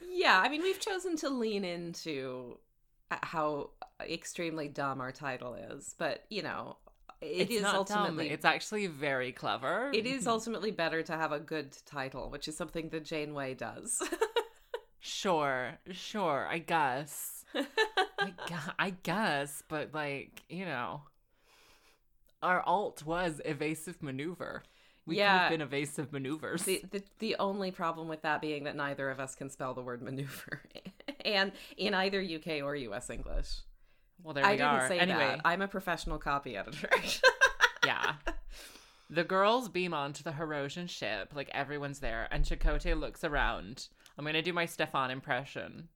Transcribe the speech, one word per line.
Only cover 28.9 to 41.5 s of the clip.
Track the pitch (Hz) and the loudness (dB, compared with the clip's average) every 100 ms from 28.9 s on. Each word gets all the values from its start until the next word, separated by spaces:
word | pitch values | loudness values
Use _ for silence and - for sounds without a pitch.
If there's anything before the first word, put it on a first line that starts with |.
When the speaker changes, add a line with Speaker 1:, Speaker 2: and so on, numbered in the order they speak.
| 143 135 | 0 -2
Speaker 1:
of | 131 | -2
us | 135 - | -6 -6
can | 139 | -10
spell | - 135 127 | -6 -4 -4
the | |
word | 127 123 | -6 -6
maneuver | 120 135 135 131 - - - - - | -6 -4 -6 -8 -10 -12 -12 -16 -16
<laughs> | - - 285 | -14 -12 -6
and | - 202 196 190 - - | 0 2 2 0 -16 -2
in | 185 | 2
either | 190 190 196 | 4 4 2
U | 185 160 | 0 -4
K | 175 151 | -2 -2
or | 143 147 | 0 -2
U | 120 101 | -4 -6
S | - | -6
English. | - - - 143 - - - - _ _ _ | -6 -2 0 2 -2 -6 -16 -20 _ _ _
Speaker 2:
Well, | 170 | -6
there | 143 | 6
Speaker 1:
I | 196 | 6
Speaker 2:
we | 208 | 8
Speaker 1:
didn't | 147 | 6
Speaker 2:
are. | 139 127 | 6 4
Speaker 1:
say | 180 | 4
Speaker 2:
Anyway. | 180 - | 4 6
Speaker 1:
that. | 139 151 165 | 4 4 4
I'm | 175 | 4
a | 196 | 0
professional | 190 185 165 - 151 | -2 -2 -2 -2 -4
copy | 147 143 135 104 | 0 0 0 -6
editor. | 95 151 - 508 | -6 -6 4 4
<laughs> | - - 523 480 523 - - - - | 4 6 6 8 4 6 2 4 2
Speaker 2:
Yeah. | - - 147 - - - - - - - - - | 4 0 -2 -4 -4 -6 -12 -14 -18 -20 -20 -4
The | 156 | 0
girls | 170 190 202 240 233 | 2 6 6 6 2
beam | 175 180 | -2 0
onto | 160 143 147 | 0 -2 -4
the | - | -6
Hirogen | 147 160 151 139 156 175 | -4 -2 -2 -2 -4 -8
ship, | - 110 104 95 143 | -6 -4 -4 -4 -8
like, | 139 | -6